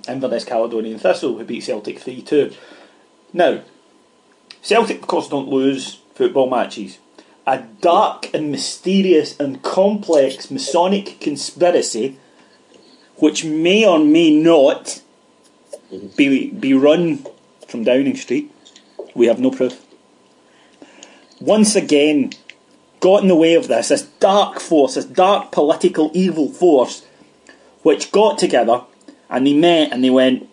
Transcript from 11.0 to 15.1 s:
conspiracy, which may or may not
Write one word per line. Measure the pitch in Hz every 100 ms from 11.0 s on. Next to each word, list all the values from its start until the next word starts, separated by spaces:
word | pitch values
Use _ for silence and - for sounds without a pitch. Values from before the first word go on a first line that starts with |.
| - -
conspiracy, | 156 139 - 139 175 156 - 110 135 135 _ _ _ _ _ _ _ _ _ -
which | 151 151
may | 160 156 170 208 214
or | 160
may | 151 165 165
not | 151 165 160 139 - - - _